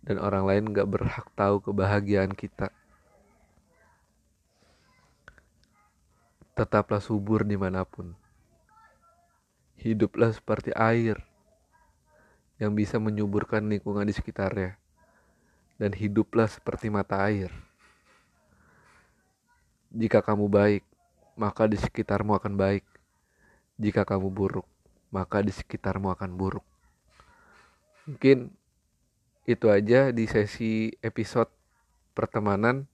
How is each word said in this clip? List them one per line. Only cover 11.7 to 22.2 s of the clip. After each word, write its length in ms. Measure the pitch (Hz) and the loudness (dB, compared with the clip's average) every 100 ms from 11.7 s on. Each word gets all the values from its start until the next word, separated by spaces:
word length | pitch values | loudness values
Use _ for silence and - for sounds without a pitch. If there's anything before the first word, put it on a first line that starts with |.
| _ _ _ _ _ _ _ _ _ | _ _ _ _ _ _ _ _ _
yang 160 | 107 104 | -2 0
bisa 240 | 104 117 | 0 -2
menyuburkan 640 | 110 107 104 101 - 110 107 | -2 -2 -2 -2 -2 -2 -2
lingkungan 400 | 104 101 101 101 | -4 -2 -2 -2
di 80 | |
sekitarnya. 640 | 101 - - 98 101 92 95 _ _ _ _ _ _ _ _ _ _ | -2 -6 -4 -4 -2 -6 -8 _ _ _ _ _ _ _ _ _ _
Dan 160 | 104 95 | -6 -2
hiduplah 480 | 104 101 107 113 110 | -2 0 2 2 0
seperti 480 | - - - 110 | -2 -10 -6 -4
mata 240 | 104 98 98 98 | -4 -2 0 0
air. 240 | 104 92 - - _ _ _ _ _ _ _ _ _ _ _ _ _ _ _ _ _ _ _ _ _ _ | -2 -6 -12 -20 _ _ _ _ _ _ _ _ _ _ _ _ _ _ _ _ _ _ _ _ _ _
Jika 320 | 117 110 107 | -4 2 2
kamu 240 | - 104 104 | 2 0 4
baik, 380 | 101 101 101 _ _ _ _ _ | 4 4 2 _ _ _ _ _
maka 320 | - 104 - 110 | -6 -6 0 2
di 160 | 104 | 2
sekitarmu 560 | - - 110 101 | -2 -4 -2 -2